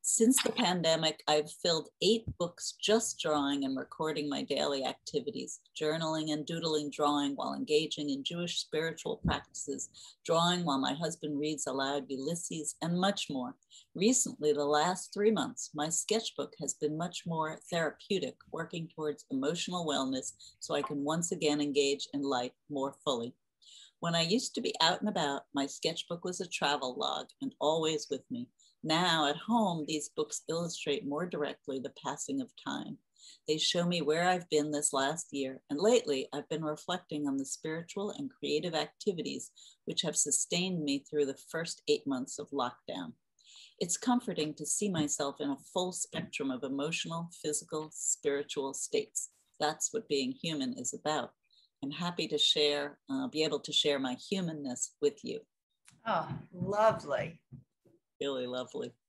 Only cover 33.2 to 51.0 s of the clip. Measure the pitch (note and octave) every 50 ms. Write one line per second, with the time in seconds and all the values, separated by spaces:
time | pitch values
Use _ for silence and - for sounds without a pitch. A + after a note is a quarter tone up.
33.2 | - - - _ _ - D#3 D#3 - - - F3 F3 F3 F3+ F3 D3 C#3+ D3+ E3
34.2 | F3 F3+ F#3 F3+ F3 _ D#3+ D3+ D3 D3+ D3+ D3 D3+ - - C3+ C3+ C#3 D#3+ E3+
35.2 | - - - C#3 C3+ C3 C3+ - _ _ C#3+ D3 F3+ A3 B3 A#3+ - D3+ C#3+ C3
36.2 | C#3 - - D3 D3 _ D#3+ D3+ D#3+ D3+ D3+ D3+ - - F3 F#3 - _ - D3
37.2 | D3 C#3+ C3+ C3+ C3+ - - - - D#3+ D#3 E3 E3+ - - G3+ G3 G#3 - -
38.2 | C#3+ C3 - _ - C#3+ D3 D3+ E3 F3 D#3+ D#3 D3 D3+ _ _ - G#3 F#3 E3
39.2 | D3+ C#3 C3+ - - - _ - - - - _ _ - E3 - - D#3+ - -
40.2 | - D3 - - - - - F3 F#3 F#3+ F#3 E3+ D3+ C#3+ C#3 C#3+ - - - D3
41.2 | D3 C3+ C3+ - - - - D#3+ E3 E3+ - - _ - D3 D3 - C#3+ C#3 B2+
42.2 | C3 - - - - - C#3 C#3 B2 B2 - - _ - - F2+ F2 D#2+ - _
43.2 | _ _ _ _ _ - - - - - _ _ - E3+ - - - B3+ B3 B3
44.2 | - - F3 D#3+ D3+ D#3 D3+ - D3+ - - - G#3 G3+ F#3 D#3+ D3+ D3 - -
45.2 | - D3+ - - D3+ C#3+ C#3 C4 - - - F#3 F3+ F3+ F3+ - - - - D#3+
46.2 | - - - - D3 C3+ C3 B2 B2+ C3 C3+ C#3 C#3+ D#3+ E3+ - - E3+ E3 E3+
47.2 | E3+ E3+ - - - D3+ D3 - - - - D#3 D#3 D3+ - - - - - -
48.2 | - D3 C#3 C#3+ D3 - - D3 C3+ C3+ C3+ - - - - - - - _ -
49.2 | - - _ _ _ _ _ _ - D3+ D#3 - - - - D3+ D3 _ D3+ C#3
50.2 | C3 B2+ C3+ - - D#3+ D#3+ D3 C3 B2+ A#2+ - B2 - - -